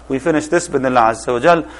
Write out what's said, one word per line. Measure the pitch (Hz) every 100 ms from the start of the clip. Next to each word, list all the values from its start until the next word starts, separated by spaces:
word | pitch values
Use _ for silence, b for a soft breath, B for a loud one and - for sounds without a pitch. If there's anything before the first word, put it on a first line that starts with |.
| B
We | 135
finish | 165 156 151
this, | 175 -
bidnillah | 139 131 127 113
azza | 110 -
wa | 120
jal. | 151 170 -